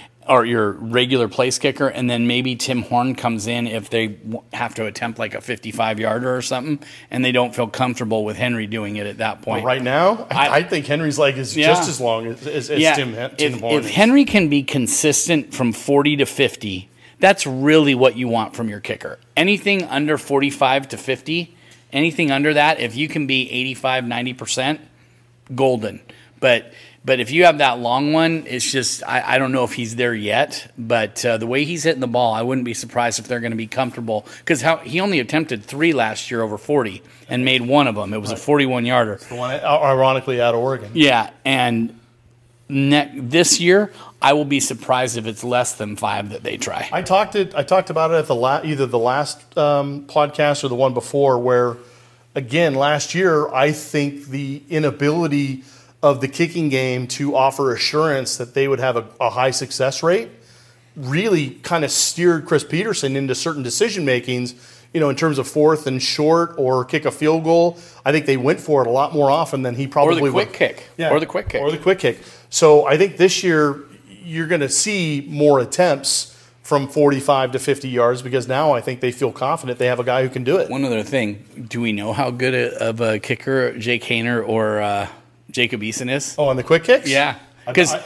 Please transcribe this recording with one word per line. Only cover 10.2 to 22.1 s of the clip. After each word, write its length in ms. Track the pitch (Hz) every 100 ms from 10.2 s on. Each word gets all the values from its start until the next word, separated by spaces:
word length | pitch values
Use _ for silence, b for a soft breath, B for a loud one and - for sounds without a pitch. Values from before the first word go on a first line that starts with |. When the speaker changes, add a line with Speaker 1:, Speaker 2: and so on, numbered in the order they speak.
| -
Speaker 2:
I, 160 | 127 143
Speaker 1:
I 80 | 147
Speaker 2:
I 40 |
think 240 | 175 165 139
Henry's 320 | 147 156 135
leg 200 | 139 131
is 180 | 120 151
Speaker 1:
Yeah. 100 | 156
Speaker 2:
just 220 | 180 170
as 120 | 131
long 260 | 120 113 113
as, 180 | 127 147
as, 240 | 147 117
as 80 | 147
Speaker 1:
Yeah. 140 | 160
Speaker 2:
Tim 180 | 143 127
Hen-, 200 | 113 131 -
Tim 180 | 147
Speaker 1:
If, 60 | 120
Speaker 2:
Horn 140 | 113
Speaker 1:
if 100 | 147 113
Speaker 2:
is. 40 |
Speaker 1:
Henry 340 | 185 226 277
can 220 | 269 208 156
be 140 | 143
consistent 880 | 131 135 117 - 151 139 - 156 -
from 200 | - 120
forty 420 | 107 - 143 147 143
to 60 |
fifty, 640 | 127 - 127 - 104 92 - b b b
that's 260 | 190 196
really 520 | 139 131 143 156 143 127
what 200 | 131 117
you 120 | 123
want 260 | 113 107
from 140 | - 110
your 100 | 104
kicker. 380 | - - 73 - _ 143
Anything 460 | 185 208 202 196
under 340 | 170 139 151 147
forty-five 680 | - 139 139 139 135 135 135
to 60 | 113
fifty, 580 | - 127 156 170 165 b b b b
anything 380 | 139 165